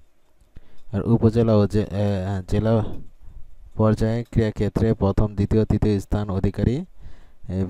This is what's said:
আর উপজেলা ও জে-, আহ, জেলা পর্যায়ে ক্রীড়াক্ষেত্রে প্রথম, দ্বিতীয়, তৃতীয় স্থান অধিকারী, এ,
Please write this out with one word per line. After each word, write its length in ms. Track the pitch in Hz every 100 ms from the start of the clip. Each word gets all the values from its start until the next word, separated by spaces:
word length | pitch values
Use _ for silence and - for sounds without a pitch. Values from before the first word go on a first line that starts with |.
| - _ _ _ _ - - - -
আর 100 | 101
উপজেলা 520 | 98 117 113 113 113
ও 120 | 107 98
জে-, 140 | 104
আহ, 640 | 98 95 104 98 95 98 90
জেলা 360 | 104 107 113 92 87 - - - - - - -
পর্যায়ে 500 | - 107 107 110 113
ক্রীড়াক্ষেত্রে 720 | 117 123 110 - 101 - 113
প্রথম, 400 | 110 98 98 107
দ্বিতীয়, 300 | 101 101 110
তৃতীয় 360 | 107 104 110 101
স্থান 300 | - 104 104
অধিকারী, 540 | 95 98 101 104 139 190 - - - - - -
এ, 160 | 92 92